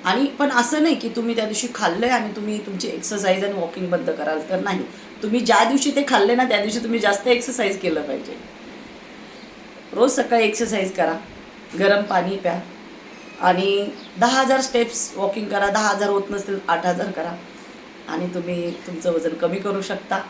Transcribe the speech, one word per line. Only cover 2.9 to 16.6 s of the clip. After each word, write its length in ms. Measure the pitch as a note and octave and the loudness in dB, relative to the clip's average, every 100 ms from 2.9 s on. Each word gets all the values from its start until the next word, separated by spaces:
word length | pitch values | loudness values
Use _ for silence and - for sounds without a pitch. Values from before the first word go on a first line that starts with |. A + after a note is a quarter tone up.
| - - G#3 F#3+ F#3+ | -4 -4 0 2 2
आणि 100 | G3+ | 0
वॉकिंग 340 | G3 E3 - F3+ | -2 -4 -4 -2
बंद 220 | F3 - | 0 0
कराल, 300 | D#3+ D3+ D#3 - | -2 -2 -2 -2
तर 100 | F#3+ | -2
नाही. 240 | G3+ F3 B2 - - - | 0 -2 -4 -12 -18 -8
तुम्ही 160 | G#3+ A#3 | 0 0
ज्या 240 | A#3 G#3+ | 4 6
दिवशी 280 | A#3 C#4 D4 | 6 4 4
ते 120 | C#4 C#4 | 2 4
खाल्ले 280 | B3 G3+ A#3+ | 4 6 4
ना, 80 | |
त्या 140 | B3+ G#3 | 4 2
दिवशी 220 | G3+ A#3 | 2 -2
तुम्ही 200 | A#3 A#3 | 0 2
जास्त 280 | G#3 G3+ B3+ | 2 2 4
एक्सरसाइज 520 | A#3+ B3 B3+ G3+ F#3+ | 2 2 0 0 0
केलं 220 | F3+ D#3 | -2 -2
पाहिजे. 340 | C#3+ C3+ - D#3+ - - - - - - - - - - - - - - - | -2 -6 -6 -12 -14 -18 -18 -16 -18 -18 -18 -18 -18 -18 -18 -18 -20 -18 -10
रोज 180 | F#3+ B3 | 2 4
सकाळी 360 | C#4 A#3+ A#3 A3 | 4 2 4 4
एक्सरसाइज 480 | G#3 A#3 G#3+ F#3+ - | 2 0 0 -2 2
करा, 180 | D#3+ - - - - - - E3 | 0 0 -8 -16 -18 -18 -12 2
गरम 220 | G3 G3+ | 4 4
पाणी 360 | G3+ F#3+ F3 G3 | 4 2 2 -2
प्या 220 | F3 F3 - - - - - - - - | -2 -2 -6 -16 -18 -18 -18 -18 -18 0
आणि 480 | F3+ F3+ G3 G3+ G#3 - - - | 2 4 4 2 0 -6 -14 2
दहा 220 | A#3 C4 | 4 4
हजार 200 | C4 C4 | 4 4
स्टेप्स 520 | B3+ A#3+ A#3 - - G3 | 4 2 2 0 -4 -2
वॉकिंग 300 | G3 - G#3 | -2 -2 -2
करा. 220 | G3+ G3+ | 0 2
दहा 200 | G3+ G#3+ | 4 4
हजार 220 | G3 G3+ | 2 2
होत 140 | G3+ G3 | 2 0
नसतील, 300 | G3+ G3+ G3 | -4 -4 -4